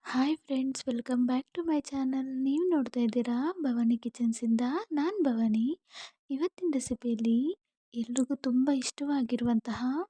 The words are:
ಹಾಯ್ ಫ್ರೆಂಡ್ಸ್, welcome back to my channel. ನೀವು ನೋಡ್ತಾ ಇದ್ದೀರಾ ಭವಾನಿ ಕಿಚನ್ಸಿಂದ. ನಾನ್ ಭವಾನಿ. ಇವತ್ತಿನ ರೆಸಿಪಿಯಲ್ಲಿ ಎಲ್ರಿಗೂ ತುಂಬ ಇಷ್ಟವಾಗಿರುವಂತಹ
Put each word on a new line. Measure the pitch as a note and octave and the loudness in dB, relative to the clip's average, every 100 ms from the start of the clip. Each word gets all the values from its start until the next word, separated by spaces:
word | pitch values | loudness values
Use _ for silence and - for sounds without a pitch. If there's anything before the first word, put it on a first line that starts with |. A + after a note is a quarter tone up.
| - B3+ | -2 0
ಹಾಯ್ | C4+ D#4 | 2 0
ಫ್ರೆಂಡ್ಸ್, | _ C4+ C4 C4 - | _ -2 -2 -4 -4
welcome | A#3 A#3 B3+ B3 | -6 -2 0 2
back | B3+ - | 0 -2
to | - E4 | -6 0
my | D4+ | -2
channel. | - C#4 C4 C4+ C4 C4 | -2 -4 -2 -2 -4 -2
ನೀವು | C4+ C#4+ F#4 | 0 2 2
ನೋಡ್ತಾ | D#4+ A#3+ B3 | 2 0 0
ಇದ್ದೀರಾ | A#3 A#3+ A#3 A#3+ D4 F#4 | 2 2 0 0 -2 -2
ಭವಾನಿ | C#4+ A#3+ A#3 A#3 | -2 2 2 2
ಕಿಚನ್ಸಿಂದ. | A#3 - A#3 A3+ A#3 A3+ B3 D#4 A4+ | -2 -2 -2 0 0 2 2 -2 -2
ನಾನ್ | D4+ D4+ G#4 | 0 0 2
ಭವಾನಿ. | C#4+ A3+ A3+ A3 A#3+ F4+ _ - - _ _ | 2 2 2 2 0 -2 _ -20 -20 _ _
ಇವತ್ತಿನ | C4+ F4 - F4+ | -2 -2 -2 -2
ರೆಸಿಪಿಯಲ್ಲಿ | C#4 B3+ A#3+ B3 A3+ A3+ A#3 C#4+ G4+ _ _ _ | -2 -2 -4 -2 0 2 2 2 -4 _ _ _
ಎಲ್ರಿಗೂ | A#3 A3+ A#3+ B3+ C#4 | -8 -2 0 0 -2
ತುಂಬ | C4+ B3 C4+ | 0 2 2
ಇಷ್ಟವಾಗಿರುವಂತಹ | C#4 B3 - C#4+ C#4+ A#3 A#3+ A#3+ A3+ A#3+ G#3 B3 C#4 G4 | 2 -2 -6 -2 0 0 0 2 0 0 -4 -2 -2 -6